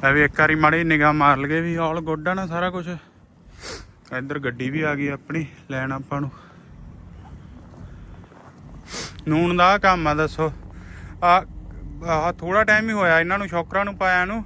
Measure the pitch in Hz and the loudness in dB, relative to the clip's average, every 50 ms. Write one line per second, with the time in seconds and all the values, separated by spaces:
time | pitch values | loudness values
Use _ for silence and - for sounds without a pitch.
0 | - 135 139 147 151 143 - - 156 156 156 156 156 151 156 165 170 165 160 151 | 4 4 4 4 4 2 4 2 2 4 4 4 4 4 4 4 2 2 2 4
1 | 147 151 151 151 147 143 143 131 139 143 156 160 165 170 170 165 165 160 160 170 | 4 4 4 6 6 4 4 4 2 -2 -2 -2 -2 -2 -2 -2 -2 -2 -2 -4
2 | 165 156 160 156 151 175 185 190 190 180 165 170 175 185 180 185 175 165 180 165 | -4 -4 -6 -4 -2 -4 -4 -2 -4 -6 -4 -2 -4 -2 -4 -6 -8 -8 -10 -12
3 | - _ _ _ _ _ _ _ - - - - - - - - - - - - | -14 _ _ _ _ _ _ _ -20 -20 -20 -18 -14 -14 -14 -14 -16 -20 -20 -20
4 | _ - 127 131 131 139 147 147 139 127 120 120 127 123 139 156 156 151 147 139 | _ -10 -8 -8 -6 -6 -6 -4 -4 -4 -4 -4 -6 -4 -2 -2 -2 -2 -2 -2
5 | 143 143 139 135 - - - 165 160 135 - - - - 135 131 131 131 135 135 | -2 -4 -4 -6 -8 -6 -6 -6 -6 -6 -10 -20 -14 -8 -6 -6 -4 -4 -6 -8
6 | 135 - 143 143 143 139 - - - - - - - - - - - - - - | -8 -6 -6 -4 -4 -6 -8 -12 -20 -20 -20 -20 -20 -20 -20 -20 -20 -20 -20 -20
7 | - - - - - - - - - - - - - - - - - - - - | -20 -20 -20 -20 -18 -18 -18 -18 -18 -18 -20 -20 -20 -20 -20 -18 -18 -18 -18 -18
8 | - - - - - - - - - - - - - - - - - - - - | -18 -18 -18 -20 -20 -20 -20 -20 -20 -20 -20 -20 -20 -20 -20 -20 -18 -14 -12 -12
9 | - - - - - 156 151 160 170 175 175 180 175 180 196 208 - 196 185 180 | -12 -12 -14 -12 -4 0 2 2 2 2 4 4 6 6 6 6 4 4 4 4
10 | 160 151 147 151 156 151 - - 160 160 139 - - - - - - - - - | 2 0 0 2 0 -2 0 -2 -4 -4 -4 -8 -16 -18 -20 -20 -18 -18 -18 -16
11 | - - - - - 175 175 185 180 - - - - - - - - - - - | -16 -16 -12 -2 4 6 6 6 4 0 -14 -16 -16 -16 -16 -14 -14 -14 -14 -10
12 | 160 170 165 156 156 175 175 - 165 170 185 208 220 208 214 214 220 226 220 208 | -4 -2 0 0 0 0 -2 -4 -6 0 2 2 4 4 4 2 2 0 0 0
13 | 190 175 165 165 165 170 190 202 202 185 160 170 165 - - 190 202 202 196 175 | 4 4 4 4 4 2 0 -2 -2 -2 -4 -4 -4 -2 -2 -2 -2 -2 -4 -2
14 | 196 185 185 180 180 185 208 233 208 | 0 2 2 2 0 0 -2 -6 -8